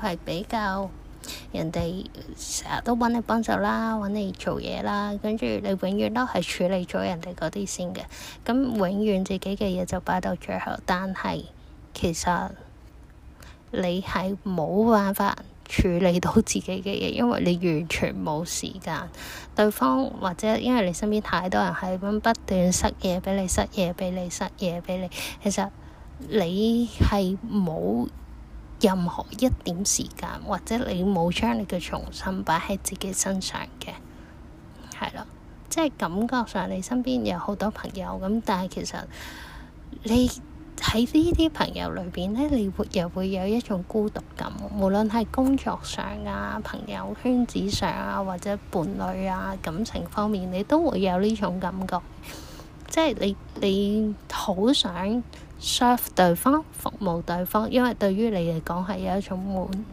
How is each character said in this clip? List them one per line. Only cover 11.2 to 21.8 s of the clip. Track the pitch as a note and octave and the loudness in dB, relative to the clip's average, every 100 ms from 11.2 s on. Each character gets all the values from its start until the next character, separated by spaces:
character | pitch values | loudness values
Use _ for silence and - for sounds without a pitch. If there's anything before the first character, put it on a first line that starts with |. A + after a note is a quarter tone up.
| G3 - - - - - - | -4 -4 -6 -16 -20 -20 -16
其 | - F#3 | -2 -2
實 | D#3+ F3 E3+ F#3+ F#3+ - - - - - - - - - - - | 0 0 0 -2 -8 -18 -20 -20 -20 -20 -20 -20 -20 -20 -20 -6
你 | - F3+ F3+ | -2 0 0
係 | - F#3 F#3 G3 | -2 -2 -2 -2
冇 | G3+ F3 E3 F#3+ A3+ | -2 -2 2 4 6
辦 | G#3+ G3 | 6 6
法 | G3+ G3+ - - - | 4 2 0 -6 -18
處 | - - F#3+ | -2 2 4
理 | F3 F3+ F3 | 6 6 6
到 | E3+ | 4
自 | G#3+ | 4
己 | G#3 G3 | 4 0
嘅 | F#3 F#3 | -4 -4
嘢， | F#3+ G3+ - | -4 -2 -2
因 | - A#3+ | 2 2
為 | - | 4
你 | F3+ F3 F3 | 2 4 2
完 | D#3 E3 | 2 0
全 | - D#3+ | -2 -2
冇 | F#3+ F3 D3+ | -2 -2 -2
時 | F3 - - F#3 | -4 -6 -6 -8
間。 | F3+ D#3 F3 - - - - - | -6 -6 -6 -12 -14 -12 -4 4
對 | G#3+ | 4
方 | - B3+ C4 | 6 4 4
或 | C4+ - F#3+ | 0 -2 -4
者 | E3+ G#3+ A3 | 0 2 2
因 | A#3+ | 4
為 | B3+ F3+ | 4 2
你 | |
身 | E3+ G#3+ | 0 2
邊 | G#3+ | 2
太 | - E3+ F#3 | 2 0 2
多 | G#3 | 2
人 | F#3+ | 2
係 | E3+ | 0